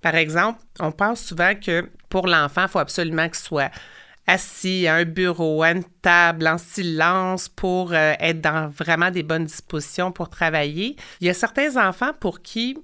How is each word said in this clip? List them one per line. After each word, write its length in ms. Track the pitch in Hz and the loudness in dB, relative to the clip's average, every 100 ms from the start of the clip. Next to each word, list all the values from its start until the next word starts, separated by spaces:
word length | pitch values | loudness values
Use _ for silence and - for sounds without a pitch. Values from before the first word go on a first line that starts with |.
Par 120 | 170 160 | 0 0
exemple, 440 | 156 160 202 226 - - | 0 2 0 -2 -14 -6
on 120 | 160 | -6
pense 300 | 156 202 233 | 0 -2 -2
souvent 320 | - 165 175 208 | -6 0 0 0
que 340 | - 170 175 - - | -2 -2 -2 -12 -6
pour 180 | 185 180 | -2 2
l'enfant, 360 | 170 143 143 | 2 2 0
il 60 | 185 | 0
faut 100 | 190 | 0
absolument 460 | 143 - 165 160 165 | -2 -2 -2 0 -2
qu'il 120 | - | -4
soit 320 | - 156 139 - - - - - - | -4 -2 -2 -6 -20 -20 -20 -8 0
assis 580 | 185 - - 190 185 170 | 0 0 -4 -2 0 2
à 100 | 160 | 2
un 80 | |
bureau, 600 | 170 160 185 165 160 156 | 0 0 -2 0 0 2
à 80 | 160 | 2
une 120 | 175 175 _ | 2 -4 _
table, 440 | 185 175 170 165 160 | 4 6 6 4 0
en 120 | 165 | 0
silence 920 | 170 - 175 160 165 185 185 185 - | -4 -6 -4 2 2 2 0 -4 -6
pour, 440 | - 190 180 180 | -4 -2 0 0
euh, 200 | 170 156 151 | 2 2 2
être 200 | 165 165 | 0 0
dans 280 | 156 156 156 | 0 -2 -4
vraiment 420 | 143 165 160 175 | -6 -2 2 2
des 140 | 180 | 0
bonnes 220 | 156 165 160 | -2 -2 -2
dispositions 680 | - - 156 147 - 180 | -6 -8 -8 -8 -4 -4
pour 180 | 175 165 | -4 -10
travailler. 680 | - 165 156 147 151 220 294 - - | -2 0 2 -2 -2 -6 -8 -18 -4
Il 80 | 175 | -2
y 20 | |
a 20 | |
certains 420 | 180 226 - 294 254 | 0 0 0 0 2
enfants 340 | 196 175 254 302 | 2 2 -4 -2
pour 240 | 196 - | -6 -6
qui 340 | - 226 240 269 | -10 -6 -6 -6